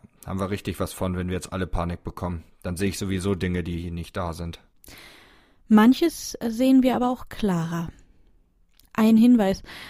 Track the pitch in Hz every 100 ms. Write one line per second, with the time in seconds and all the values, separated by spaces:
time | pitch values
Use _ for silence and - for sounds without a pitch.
0 | - _ - 95 95 101 - 90 92 -
1 | 92 90 90 90 - 95 90 87 85 85
2 | - - 90 85 - _ 92 85 101 -
3 | 98 95 95 92 92 90 85 85 85 85
4 | 82 101 87 82 85 - _ _ - -
5 | - - _ _ _ _ - 214 226 262
6 | 339 - - - 233 226 262 262 254 233
7 | 247 254 - - 208 175 165 175 170 -
8 | _ _ _ _ _ _ _ _ _ -
9 | 220 220 247 240 196 190 - - -